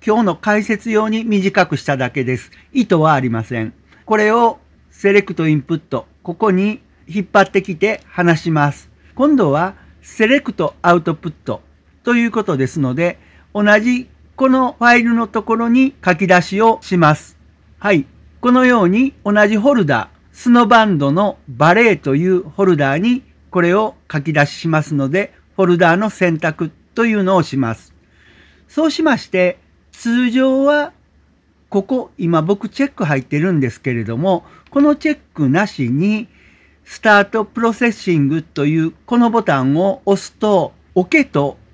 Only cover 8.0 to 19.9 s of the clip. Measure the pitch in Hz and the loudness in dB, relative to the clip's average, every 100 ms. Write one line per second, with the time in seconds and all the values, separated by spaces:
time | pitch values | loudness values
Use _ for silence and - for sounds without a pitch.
8 | - - 175 156 170 156 143 - - _ | -10 -2 0 0 0 0 0 -2 -16 _
9 | _ - 277 285 170 143 180 - - _ | _ -2 0 2 2 0 -4 -8 -20 _
10 | - - 220 277 285 - 160 - 175 175 | -20 -2 0 2 -2 -6 -6 -2 2 2
11 | 165 160 170 - - - _ _ _ _ | 0 -6 -8 -12 -10 -10 _ _ _ _
12 | - 240 233 220 202 143 131 165 131 127 | -2 0 0 -4 -4 -2 -4 -4 -4 -2
13 | 170 - _ - _ 208 208 214 226 247 | -4 -6 _ -20 _ -2 2 2 2 -4
14 | - _ _ - 262 262 254 - 240 240 | -6 _ _ -2 0 2 0 0 4 4
15 | 233 233 226 226 214 226 233 240 262 - | 2 -2 -2 -6 -4 -2 0 2 0 0
16 | - 170 185 180 170 190 226 220 - 185 | -2 0 2 2 2 0 0 0 -2 2
17 | 156 151 - _ _ _ _ _ 202 175 | 4 2 -4 _ _ _ _ _ -2 -2
18 | 135 _ - _ 240 254 254 247 175 202 | -2 _ -20 _ 0 2 4 2 2 2
19 | 269 - 202 208 208 214 240 262 156 | -2 -4 -2 2 2 2 2 2 0